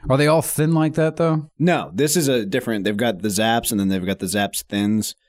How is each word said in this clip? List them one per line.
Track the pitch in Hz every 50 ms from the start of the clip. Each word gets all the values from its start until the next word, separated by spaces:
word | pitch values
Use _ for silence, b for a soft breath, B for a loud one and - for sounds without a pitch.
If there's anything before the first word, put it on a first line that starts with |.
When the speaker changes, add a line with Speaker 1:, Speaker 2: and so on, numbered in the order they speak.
| - 151
Speaker 1:
Are | 131 135
they | 147
all | 151 156 165 -
thin | - - - 156 156 165
like | 160 156 156 156
that, | 165 160 156 156
though? | - 170 165 160 156 147 - _ -
Speaker 2:
No, | 143 180 175 143 92 - 80
this | 98 143 151 147
is | 180 156 139
a | 131 123 107
different. | 98 95 131 123 - 113 104 95
They've | 101 107
got | 104 123 117 107 87 92
the | 107
Zapp's, | 98 95 110 113 117 117 113 -
and | 117 101
then | 98 95
they've | 98 95 90
got | 92 98 -
the | - 92
Zapp's | 92 104 101 98 - - -
Thins, | _ - 101 101 101 107 107 104 - - _ _